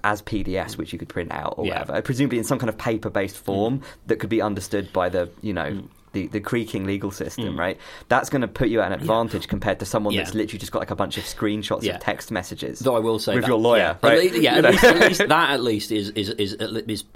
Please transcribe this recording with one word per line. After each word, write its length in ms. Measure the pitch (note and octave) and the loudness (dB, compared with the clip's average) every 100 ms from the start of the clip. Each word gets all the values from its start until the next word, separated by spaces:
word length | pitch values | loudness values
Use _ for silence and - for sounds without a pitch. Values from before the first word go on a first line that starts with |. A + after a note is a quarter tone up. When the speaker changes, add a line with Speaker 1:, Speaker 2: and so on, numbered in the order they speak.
Speaker 1:
as 180 | G#2 G#2 | -2 -2
P 200 | - A2 | -4 -4
D 140 | F#2+ F#2 | -2 -4
Fs, 200 | E2+ - | -4 -8
which 140 | D#2+ | -8
you 60 | E2+ | -10
could 100 | - | -8
print 220 | - E2 | -8 -6
out 220 | D#2 D2+ - | -6 -6 -4
or 80 | G2+ | -4
Speaker 2:
Yeah. 160 | - | -4
Speaker 1:
whatever, 200 | - F2+ | -4 -4
presumably 360 | - B2+ C#3 A#2+ | -2 0 2 0
in 60 | |
some 140 | G#2+ C3 | 0 -2
kind 100 | A#2 | -2
of 80 | G#2+ | -4
paper-based 600 | B2 A2 G#2+ G2+ G2 - | -2 -2 -2 -2 -4 -6
form 420 | - G2 A2 C3+ | -4 0 0 -2
Speaker 2:
Mm. 40 | - - - | -6 -10 -4
Speaker 1:
that 120 | A2 | -2
could 100 | G#2 | 0
be 120 | A2 | 0
understood 500 | G#2 G2 - G2+ F2+ | 0 -2 -4 -4 -2
by 160 | F#2 F2+ | 0 0
the, 200 | F2+ F2 - | 0 -2 -4
you 120 | A2 | -6
know, 120 | F#2 D2 | -4 -4
Speaker 2:
Mm. 120 | G2 - - _ | -6 -10 -18 _
Speaker 1:
the, 140 | G2+ - | -6 -4
the 140 | G#2+ | -4
creaking 420 | G2+ A#2+ G#2+ G#2 F#2+ | -2 -2 -2 -4 -2
legal 240 | G2+ G2 | -4 -4
system, 460 | - - - G#2 D2 | -6 -8 -6 -6 -2
Speaker 2:
Mm. 20 | |
Speaker 1:
right? 200 | F2+ - - - - | -4 -4 -12 -10 0
That's 200 | B2 - | 0 2
gonna 200 | C3+ A2 | -2 -2
put 180 | - A#2 | 0 2
you 140 | A2+ | 2
at 60 | F#2 | 0
an 100 | F#2 | 0
Speaker 2:
Yeah. 40 | |
Speaker 1:
advantage 440 | D3+ A2+ A#2 G#2 - | 0 2 2 -4 -4
compared 320 | G2+ - F#2+ | -2 0 -2
to 60 | G2+ | 0
someone 280 | A2+ G#2 | -2 0
that's 200 | G2+ E2+ | -2 -2
Speaker 2:
Yeah. 60 | G#2+ | -2
Speaker 1:
literally 200 | G#2 G2+ | -2 -4
just 140 | - | -6
got, 60 | - | -6
like, 120 | - | -4
a 40 | F#2+ | -2
bunch 200 | F#2+ G2+ | -4 -4
of 60 | |
screenshots 600 | - - G#2+ G#2+ G2 G#2+ | -8 -2 -2 -2 -2 -2
Speaker 2:
Yeah. 100 | G#2 F2 | -2 -4
Speaker 1:
of 60 | |
text 300 | - G#2 - | -4 -4 -4
messages 480 | G#2+ - - - - | -6 -6 -8 -8 -2
Speaker 2:
Though 180 | C3 A#2+ | 0 2
I 20 | |
will 180 | A2 A2 | 2 0
say 160 | G#2+ A2+ | 0 0
Speaker 1:
with 80 | |
Speaker 2:
that, 40 | B2 | 2
Speaker 1:
your 100 | A2+ | 4
lawyer, 380 | A#2 A2+ E2+ E2+ | 6 6 4 2
Speaker 2:
yeah. 60 | A2+ | 4
Speaker 1:
right? 80 | A#2 | 6
Speaker 2:
At 20 | |
least, 160 | F3+ E3+ | 4 4
yeah, 100 | C3+ | 4
Speaker 1:
You 60 | - | 6
Speaker 2:
at 60 | - | 6
Speaker 1:
know? 40 | |
Speaker 2:
least, 120 | F#3+ | 8
at 160 | B3 F3 G#3+ | 8 8 6
least, 200 | F#3 G3+ | 4 4
that 200 | D#3 D3 | 4 4
at 120 | C#3 | 2
least 260 | A#2+ G#2 - | 0 -2 0
is, 160 | G#2+ G2 | -2 -2
is, 200 | A2 G2+ | -2 -4
is, 220 | A#2 G2 G#2 | -2 -4 -4
at 140 | A2 | -6
le-, 80 | A2 A2+ | -6 -6
is 200 | G#2 - | -6 -6